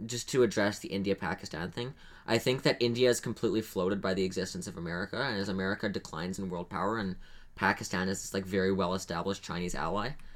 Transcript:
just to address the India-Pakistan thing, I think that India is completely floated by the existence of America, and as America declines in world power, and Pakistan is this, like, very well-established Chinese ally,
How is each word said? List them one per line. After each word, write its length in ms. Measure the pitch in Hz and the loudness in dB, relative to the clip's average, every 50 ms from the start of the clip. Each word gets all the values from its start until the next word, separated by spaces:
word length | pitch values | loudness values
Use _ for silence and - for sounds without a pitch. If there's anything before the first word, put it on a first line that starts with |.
| 110 | -8
just 240 | 113 120 117 - - | -6 -6 -6 -4 0
to 120 | - 127 | 6 6
address 360 | 123 104 - 110 101 104 101 - | 6 6 6 4 2 2 2 -2
the 100 | - - | -6 -4
India-Pakistan 800 | 92 101 92 98 98 - 98 80 92 - - - - 151 90 175 | -2 0 2 2 0 0 0 -4 -4 -4 -6 -8 -6 -6 -6 -6
thing, 220 | - 120 120 135 - - - - - - - | -6 -6 -8 -8 -8 -14 -18 -20 -20 -14 -2
I 120 | - 117 120 | 0 0 2
think 240 | - 127 127 131 | 4 2 0 4
that 160 | - 147 131 - | 4 2 4 4
India 300 | 120 120 117 120 127 123 | 2 2 4 6 6 6
is 100 | 120 - | 6 4
completely 400 | - 123 107 - - 104 92 110 | 0 -4 -4 0 2 2 2 2
floated 400 | 107 - - 98 90 95 104 98 | 0 0 -2 0 2 2 2 0
by 140 | - 95 92 | 0 0 2
the 100 | 95 95 | 2 0
existence 420 | 92 - 92 92 - - 90 - | 0 0 -2 -2 -2 -4 -8 -8
of 120 | 98 87 87 | -8 -8 -6
America, 420 | 85 82 87 87 98 - - 117 | -6 -4 -4 -4 -4 -4 -2 -4
and 180 | 135 135 110 98 | -2 -2 -2 -2
as 120 | 98 101 | -2 0
America 400 | 95 95 92 95 104 - - 104 | 0 0 0 0 0 0 -2 -2
declines 480 | 92 101 - - - 78 87 90 95 101 | -2 -4 -6 -6 -6 -4 -4 -4 -4 -4
in 100 | 95 90 | -4 -4
world 220 | 87 85 87 - | -4 -6 -6 -4
power, 260 | - 85 92 101 113 | -4 -2 0 0 0
and 200 | 113 101 92 90 - - - - - - - - | 0 -2 -2 -4 -6 -10 -14 -16 -16 -18 -16 -4
Pakistan 520 | - 98 98 101 - 110 - - 90 92 95 | 2 4 4 4 2 -2 -2 0 0 2 0
is 140 | 98 - | 0 -2
this, 100 | - - | -4 -4
like, 140 | - 98 95 | -4 -4 -2
very 260 | 92 101 95 92 98 | 2 2 4 4 4
well-established 720 | 98 92 90 87 92 95 - - 85 85 85 - - - | 4 4 2 2 2 -2 -2 -2 -4 -2 0 -2 -2 -4
Chinese 320 | - - 82 87 87 90 - | -4 -6 -4 -2 -2 0 0
ally, 380 | - 78 82 92 104 107 135 156 - - - - | 0 0 0 0 0 -2 -2 -4 -6 -10 -12 -12